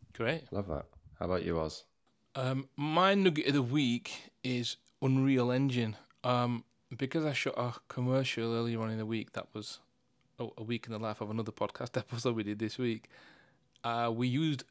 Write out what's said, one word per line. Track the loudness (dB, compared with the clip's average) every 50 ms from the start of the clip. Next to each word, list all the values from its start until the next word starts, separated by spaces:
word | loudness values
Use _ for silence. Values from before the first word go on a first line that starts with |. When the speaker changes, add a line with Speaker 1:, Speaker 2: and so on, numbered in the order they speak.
| -20 -12 -6
Speaker 1:
Great. | -2 0 0 0 0 -4 -6
Speaker 2:
Love | -4 -4 -4
that. | -2 -4 -6 -6 -8 -16 -20 -20 -16 -10 -6
How | -2
about | 0 0 0 0
you, | 0 0 0
Oz? | 0 -2 -4 -8 -14 _ _ _ _ _ _ _ _ _ -6
Speaker 1:
Um, | -4 -2 -2 -2 -2 -6 -8 _
my | -4 -2 2 4 6 6 6 8
nugget | 6 6 6 4 4 2
of | 2 4
the | 2
week | 2 2 2 2 2 2 2 0 -2 -6 -12 -12 -14 -18 _ _ -4
is | -2 -2 -2 -2 -4 -6 -8 _ _ _ -2
Unreal | 2 2 4 4 4 4 4 4 4 4
Engine. | 4 2 2 2 2 2 0 0 -2 -6 -12 _ _ _ 0
Um, | 2 2 2 2 2 0 -2 -6 _ _ _ _ -14 -8
because | -6 -4 -2 0 0 0
I | 0 0
shot | -2 -2 -2 -2
a | -2 -2 -4 -4 -8 -12
commercial | -10 -6 -2 0 2 2 2 0 0 -2 -2 -2 0 0
earlier | 0 0 0 -2 -2
on | -2 -2
in | -2
the | -4 -4
week | -2 -4 -4 -4 -6 -8
that | -10 -10 -10 -10
was | -12 -10 -10 -12 -14 _ _ _ _ _ _ _ _ _ _ _ -10
a, | -10 -10 -10
a | -8 -6
week | -4 -4 -4 -4
in | -6 -6
the | -4
life | -4 -4 -4 -4
of | -4 -4
another | -2 -4 -4 -4
podcast | -4 -4 -4 -4 -4 -6 -6 -4 -4
<laughs> |
episode | -4 -4 -4 -6 -4 -2 0 0
we | 0 -2
did | -2 -4 -4
this | -4 -4 -2
week, | -2 -2 -2 -2 -4 -8 -14 -20 -20 -20 -20 -20 -20 -20 _ _ _ _ _ _ _ -4
uh, | -2 -2 0 0 0 0
we | 0 0
used | 0 2 2 0 0 0 -2 -6 _